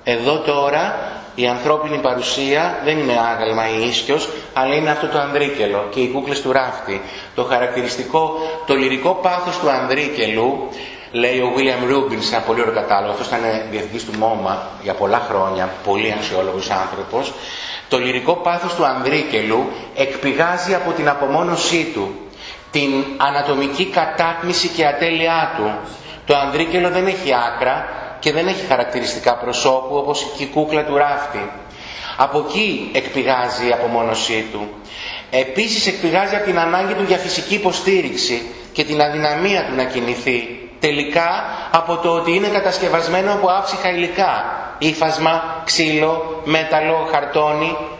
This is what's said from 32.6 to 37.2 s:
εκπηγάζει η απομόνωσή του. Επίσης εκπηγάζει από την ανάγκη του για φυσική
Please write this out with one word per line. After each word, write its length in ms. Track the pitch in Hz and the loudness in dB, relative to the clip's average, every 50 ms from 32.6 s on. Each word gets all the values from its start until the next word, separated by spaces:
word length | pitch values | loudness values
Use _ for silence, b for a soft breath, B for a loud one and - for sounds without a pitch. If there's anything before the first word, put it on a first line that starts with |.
| 220 208 160 - - - - | 0 0 0 -2 -4 -2 -2
εκπηγάζει 760 | 131 131 - - 143 123 123 131 127 123 123 117 - 120 120 | -2 -2 0 -2 0 2 2 2 2 2 -2 -2 -2 2 2
η 40 | |
απομόνωσή 760 | 120 117 120 117 117 117 117 113 113 110 - - 117 110 110 110 | 2 2 2 0 2 2 2 0 0 -2 -2 0 0 -2 -2 -4
του. 160 | 110 104 104 104 - - B B B B B B B B B B | -6 -8 -8 -8 -10 -16 B B B B B B B B B B
Επίσης 580 | - 131 131 131 - 190 220 226 220 214 - 196 | 0 0 0 0 0 -2 0 0 0 0 0 0
εκπηγάζει 480 | 185 - 175 170 160 185 202 - 202 | -2 0 0 2 2 2 2 2 0
από 100 | 208 208 | -2 0
την 140 | 196 180 170 | 0 2 2
ανάγκη 340 | 165 170 170 185 196 196 214 | 2 2 2 2 2 0 0
του 100 | - 202 185 | 0 2 2
για 100 | 185 | 2
φυσική 360 | 175 | 2